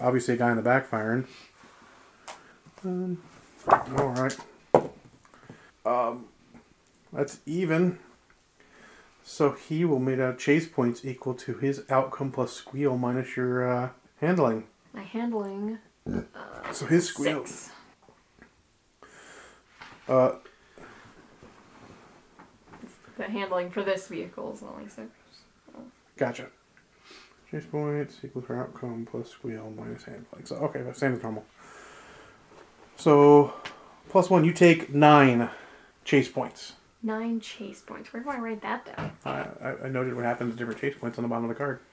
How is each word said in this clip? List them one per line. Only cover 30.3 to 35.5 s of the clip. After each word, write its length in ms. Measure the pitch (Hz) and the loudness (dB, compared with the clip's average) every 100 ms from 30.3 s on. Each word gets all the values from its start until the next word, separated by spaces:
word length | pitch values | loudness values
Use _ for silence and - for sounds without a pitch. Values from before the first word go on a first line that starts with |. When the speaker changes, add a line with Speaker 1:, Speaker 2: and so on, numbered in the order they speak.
| - 143 | -18 -12
Speaker 1:
So, 100 | - | -4
okay, 240 | 147 135 | -4 -4
that's 180 | 123 123 | -8 -2
same 140 | 139 | -2
as 100 | 120 | 0
normal. 220 | 113 107 - - - - - - - - - - - - - - - - | -4 -10 -12 -20 -20 -20 -20 -20 -20 -20 -20 -20 -20 -20 -20 -20 -20 -2
So, 560 | 165 147 143 147 139 - - - - - - | 6 10 12 10 8 0 -14 -16 -20 -20 0
plus 200 | 196 180 | 2 6
one, 140 | 185 | 6
you 80 | 156 | 6
take 420 | 170 175 165 - | 8 8 8 2
nine 560 | 143 151 147 139 120 117 | 6 10 10 10 6 0